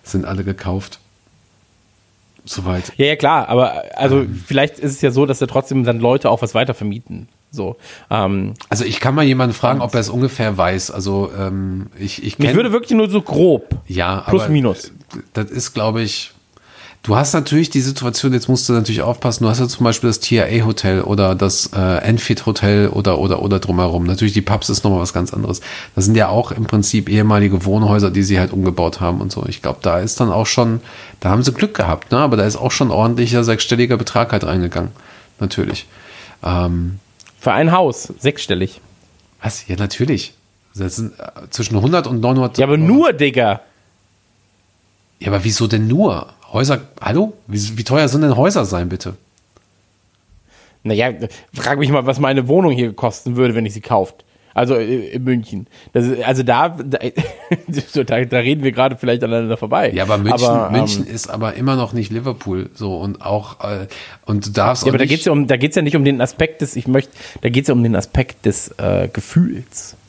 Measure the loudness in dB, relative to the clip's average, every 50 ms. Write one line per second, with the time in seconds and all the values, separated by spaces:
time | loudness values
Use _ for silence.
0 | _ -4 -4 -4 -4 -4 -6 -6 -4 -6 -6 -6 -6 -6 -6 -6 -6 -10 -18 -20
1 | _ _ _ _ _ _ _ _ _ _ _ _ _ _ _ _ _ _ _ _
2 | _ _ _ _ _ _ _ -20 _ -12 -10 -8 -6 -4 -4 -4 -6 -8 -2 0
3 | 2 2 2 2 2 2 4 2 2 2 2 2 2 2 0 -6 -10 -10 -6 0
4 | 2 2 4 2 2 0 -6 -10 -8 -2 0 0 0 0 -2 -6 -6 -6 -4 0
5 | 0 0 4 2 2 2 2 -2 -2 0 0 -2 -2 0 0 0 2 2 0 2
6 | 2 2 2 4 2 2 2 2 0 -2 0 0 0 0 -2 -4 -4 -6 -6 -6
7 | -10 _ -14 -14 -14 -16 _ _ _ _ -10 -8 -8 -8 -8 -10 -16 -20 -20 -20
8 | -8 _ -2 0 0 0 0 -2 -2 -4 -8 -12 -8 -6 -4 -4 -2 -4 -4 -2
9 | -2 0 2 4 4 4 4 4 2 0 0 0 0 0 0 0 -2 -2 -2 -2
10 | -2 0 0 0 0 0 0 -2 -2 -2 0 0 0 0 0 -2 -4 -6 -8 -6
11 | -4 -2 -2 -2 -2 -2 -4 -6 -6 -4 -4 -4 -4 -4 -6 -8 -8 -10 -12 -10
12 | -10 -8 -8 -8 -8 -10 -2 0 0 2 2 2 2 2 0 -2 0 2 2 2
13 | 2 2 0 -2 -2 0 2 4 4 4 4 2 0 -6 -8 -8 -6 -6 -4 -2
14 | -2 -2 -2 -4 0 0 2 2 2 2 2 2 2 2 0 -2 -6 -18 -20 -20
15 | -20 _ -18 -18 -18 _ _ -6 -6 -4 -6 -8 -8 -6 -4 -2 -2 0 0 -2
16 | -4 -4 -4 -8 -10 -12 -16 _ _ _ _ -20 _ -20 -20 -20 -20 -20 -20 _
17 | 0 2 2 2 4 2 0 0 0 2 2 2 2 2 0 -2 -2 -2 -4 -4
18 | -4 -4 -2 0 0 2 2 2 2 2 0 0 2 2 2 2 2 0 -2 -2
19 | -2 -2 -4 -2 -2 -2 0 2 0 0 2 2 0 -2 0 0 0 0 2 2
20 | 0 0 0 0 -2 0 2 2 2 2 2 2 2 2 0 0 0 0 2 2
21 | 2 0 2 2 2 2 2 2 0 0 0 0 -4 -2 -2 0 0 2 0 0
22 | 2 2 2 2 2 0 -2 -2 0 -2 -2 0 2 2 4 4 4 2 2 0
23 | 0 2 2 2 2 0 0 0 0 0 0 0 0 0 0 2 2 2 2 0
24 | 0 0 0 2 0 2 2 0 0 0 -2 -2 0 -2 -4 0 0 2 2 2
25 | 0 -2 -2 -2 -4 -2 -2 -4 -4 -4 -4 -6 -8 -14 -14 -14 -16 -10 -6 -2
26 | 2 4 4 4 4 4 2 0 0 -2 -4 -4 -2 0 2 2 2 2 2 0
27 | 0 2 2 4 4 4 4 4 4 4 2 2 2 2 2 2 4 4 4 4
28 | 4 2 2 2 2 2 2 2 2 0 0 0 0 0 0 0 0 -2 0 -2
29 | -2 -2 0 -2 -4 -4 -6 -6 -6 -6 -8 -6 -6 -6 -6 -2 -2 0 0 0
30 | 0 -2 0 0 0 2 2 2 0 0 2 2 2 2 0 -2 -4 -10 -20 -20
31 | -20 -20 -18 -4 0 2 2 4 2 2 2 2 -2 -2 0 -2 0 0 0 -2
32 | -2 0 2 2 4 4 4 4 2 2 0 0 -2 -2 0 0 0 2 4 2
33 | 2 2 2 2 2 2 2 2 2 2 0 0 0 0 2 2 4 2 2 0
34 | 0 0 0 0 0 2 0 -2 -2 0 0 0 0 -2 -2 -4 -6 -6 -8 -14
35 | -20 -20 -20 -20 -20 -20 -8 -6 -4 -4 -2 -2 -2 -4 -4 -8 -10 -16 -20 -20
36 | -20 -20 -20 -20 -20 -20 -20 -8 -4 -2 0 0 0 0 0 0 -2 -4 -6 -8
37 | _ _ _ -20 -20 -20 -20 -4 -2 0 2 2 2 4 4 4 2 2 0 -4
38 | -10 -14 -14 -2 -2 -2 -2 -2 -4 -4 -2 -2 -2 -4 -4 -12 -20 -20 -20 -20
39 | -20 _ _ -20 -20 _ _ _ -8 -8 -8 -8 -8 -8 -4 -4 -4 -4 -2 -2
40 | 0 0 0 -2 -4 -8 -16 _ _ _ _ _ _ _ _ -6 -6 -6 -4 -6
41 | -8 -8 -10 -14 -18 -18 -16 -18 -16 -12 -6 -6 -4 0 0 2 2 4 2 2
42 | 0 0 -2 0 2 2 2 2 2 0 2 0 2 4 4 4 6 6 6 6
43 | 6 4 4 2 0 2 2 2 2 2 0 -2 -6 -18 _ _ _ _ _ _
44 | _ _ _ _ _ _ _ _ _ _ _ _ _ _ _ _ _ _ _ _
45 | _ _ _ _ -4 -2 -2 0 0 0 0 0 0 2 2 2 2 2 2 4
46 | 2 2 2 -2 -6 -12 -18 _ -20 -6 -2 -2 0 2 0 -2 -2 -12 -18 -8
47 | -6 -2 0 0 0 0 -4 -14 _ -8 -6 -4 -4 -4 -6 -8 -2 0 2 2
48 | 2 2 2 2 4 4 4 4 4 2 2 0 -2 0 -2 -4 -4 -4 -6 -6
49 | -8 -10 -12 -14 -18 _ _ -20 _ _ _ -20 _ _ _ _ _ _ _ _
50 | _ _ _ _ _ _ -20 -20 _ _ _ -20 -20 _ _ _ _ -2 0 0
51 | 0 0 -2 -6 -10 -10 -10 -14 -20 _ -14 -8 -4 -2 0 0 2 2 2 2
52 | 2 0 0 0 0 2 2 0 2 2 2 4 4 4 2 2 0 -2 -2 -2
53 | -4 -4 -4 -4 -6 -4 0 2 2 2 2 0 -2 -2 -6 -8 -4 0 2 2
54 | 2 0 -6 _ _ _ _ _ _ _ _ 0 0 2 2 0 0 0 -2 -2
55 | -4 -6 -8 -6 -2 0 0 0 -2 -6 -10 -10 -10 _ _ -20 -20 -4 _ 0
56 | 0 0 0 -2 0 0 0 0 2 2 4 4 2 0 0 -6 -6 -4 -4 -4
57 | -4 -4 -4 -4 -6 -6 -8 -14 -6 -6 -6 -6 -4 -8 -6 -6 -6 -4 -4 -4
58 | -2 0 0 -2 0 0 0 0 2 2 0 2 0 -2 2 2 0 0 0 -2
59 | -2 0 0 0 0 0 0 0 0 0 -2 -4 -2 -2 0 0 0 0 0 0
60 | 0 0 0 2 2 2 2 2 2 2 2 2 0 2 2 0 2 0 -2 -4
61 | -4 -6 -6 -8 -8 -8 -6 -4 -4 -4 -4 -2 -2 0 0 0 -2 -2 -2 -4
62 | -4 -4 -6 -6 -4 -6 -8 -6 -6 -6 -4 -4 -6 -8 -10 -10 -8 -6 -6 -4
63 | -6 -6 -8 -8 -4 -2 -2 -2 -4 -6 -14 _ -8 -8 -6 -8 -8 -12 -14 -18
64 | -18 -20 -20 -16 _ -2 -2 -2 -2 -2 0 0 2 2 2 2 0 0 2 2
65 | 2 2 2 0 2 2 2 2 2 2 2 2 0 0 0 0 0 2 2 4
66 | 4 4 4 2 0 -2 0 -2 -2 -2 -2 -6 -6 -6 -4 -6 -2 2 2 2
67 | 0 -2 -12 -20 -20 -18 -18 -4 -4 0 0 2 2 2 2 4 4 4 2 0
68 | -2 -2 -2 -2 -2 -2 -6 -2 -2 -2 -2 -2 -6 -10 -8 -4 -2 0 0 0
69 | 0 -2 -4 -8 -8 0 2 2 2 2 0 -6 -10 -12 -16 -16 -16 -16 -20 -20
70 | -20